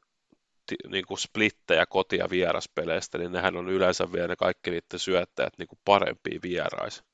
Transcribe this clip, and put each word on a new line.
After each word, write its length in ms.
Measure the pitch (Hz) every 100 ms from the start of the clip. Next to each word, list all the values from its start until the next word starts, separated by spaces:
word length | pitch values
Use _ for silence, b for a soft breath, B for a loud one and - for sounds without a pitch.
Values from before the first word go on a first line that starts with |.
| _ _ _ _ _ _ -
ti-, 220 | - -
niinku 280 | 95 95 95
splittejä 720 | - 110 107 - - 82 90
koti- 300 | 95 - 90
ja 140 | 90
vieraspeleistä, 880 | 90 87 85 - - 82 82 - -
niin 140 | 87
nehän 240 | 90 92 87
on 120 | 90
yleensä 440 | 95 92 90 90
vielä 160 | 87 85
ne 80 | 90
kaikki 340 | 90 - -
niitten 300 | 85 - 90
syöttäjät 580 | - 90 87 - 65 -
niinku 200 | 85 -
parempia 540 | - 98 95 - - 85
vierais 600 | 87 87 - - - - _